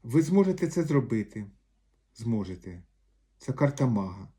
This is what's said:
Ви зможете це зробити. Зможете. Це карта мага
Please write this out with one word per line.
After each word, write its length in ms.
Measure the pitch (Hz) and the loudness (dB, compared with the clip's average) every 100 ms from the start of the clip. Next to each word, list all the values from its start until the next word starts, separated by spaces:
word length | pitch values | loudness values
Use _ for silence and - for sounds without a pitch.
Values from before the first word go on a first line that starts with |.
Ви 200 | 120 143 | 2 2
зможете 460 | 156 190 190 185 165 | 4 4 4 2 -2
це 140 | 175 | 0
зробити. 640 | 156 143 113 113 101 110 101 _ _ _ _ _ _ | 2 2 2 -2 -4 -10 -12 _ _ _ _ _ _
Зможете. 680 | - 113 110 95 90 92 87 - _ _ _ _ _ | -8 -2 -2 -2 -8 -12 -16 -18 _ _ _ _ _
Це 140 | - | -8
карта 340 | 135 143 - 131 | 0 0 2 0
мага 420 | 107 95 95 98 | 0 -2 -8 -16